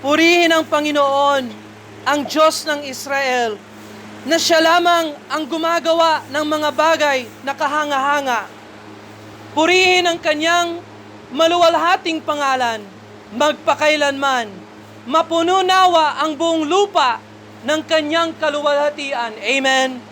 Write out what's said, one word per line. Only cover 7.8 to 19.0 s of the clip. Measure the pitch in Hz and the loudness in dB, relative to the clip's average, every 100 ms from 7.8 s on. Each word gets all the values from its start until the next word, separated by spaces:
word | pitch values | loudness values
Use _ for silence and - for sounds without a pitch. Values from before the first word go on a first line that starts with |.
| 294 277 269 294 277 233 190 - - - - - - - - - - - | -2 -2 0 -2 -2 -4 -6 -16 -20 -20 -20 -20 -20 -20 -20 -20 -10 0
Purihin | 320 370 370 370 349 | 2 4 4 4 2
ang | 339 | -2
kanyang | 339 302 320 349 349 339 - - - - - | -2 -2 0 0 0 -6 -12 -20 -20 -20 -14
maluwalhating | 254 320 349 339 339 330 381 381 320 | 0 2 4 4 4 2 0 -2 -6
pangalan, | 254 294 277 262 240 220 202 - - - - | -4 -4 -2 0 -2 -4 -10 -20 -20 -20 -14
magpakailanman. | 220 294 294 - 277 302 302 285 277 277 254 220 190 190 - - - | -2 -2 0 -2 0 2 2 0 -2 -2 -2 -4 -12 -20 -20 -20 -20
Mapuno | - 311 330 330 339 381 370 | -2 -2 0 0 2 2 2
nawa | 370 370 339 311 - | 4 4 4 2 0
ang | 311 294 | -4 -2
buong | 330 330 302 | -2 0 0
lupa | 359 403 392 269 220 - - - - 226 | 0 2 2 0 -2 -10 -20 -20 -14 -4
ng | 311 311 | -4 0
kanyang | 320 302 320 330 320 | -2 0 -2 -2 -2
kaluwalhatian." | 311 294 294 285 294 294 | -4 -2 0 0 -2 -4